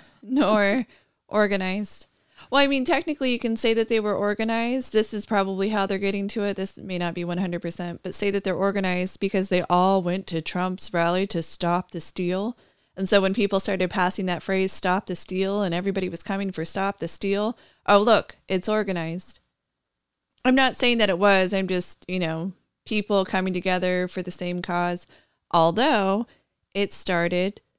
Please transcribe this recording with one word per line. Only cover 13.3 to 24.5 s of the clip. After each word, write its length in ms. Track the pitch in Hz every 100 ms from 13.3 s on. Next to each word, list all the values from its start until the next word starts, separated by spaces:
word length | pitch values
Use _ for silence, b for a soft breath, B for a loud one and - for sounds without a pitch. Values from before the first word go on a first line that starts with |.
people 260 | 196 196 196
started 300 | 202 190 180
passing 380 | 190 180 - 185
that 160 | 170
phrase, 280 | - 190 190
"Stop 360 | - 185 185 -
the 80 | 180
steal," 480 | - 185 190 208
and 100 | 190 170
everybody 320 | 196 190 185
was 160 | 170
coming 280 | - 196 196
for 140 | 190 165
"Stop 340 | 196 196 -
the 80 | 170
steal," 500 | - 202 196 214 - b b b
oh, 120 | 202
look, 360 | 214 208 - - -
it's 220 | 190 214
organized. 720 | 214 196 180 165 175 - - _ _ _ _ _ _ _ _ _ _
I'm 120 | 254 262
not 200 | 262 -
saying 240 | 247 233
that 100 | 202
it 80 | 175
was. 340 | 202 190 185
I'm 160 | 196 190
just, 380 | 180 - - -
you 120 | 185
know, 340 | 160 160 185 - _ _ -
people 400 | 214 202 202 190
coming 280 | 190 190
together 540 | 180 185 180 180 180 180
for 140 | 190
the 100 | 180
same 300 | - 180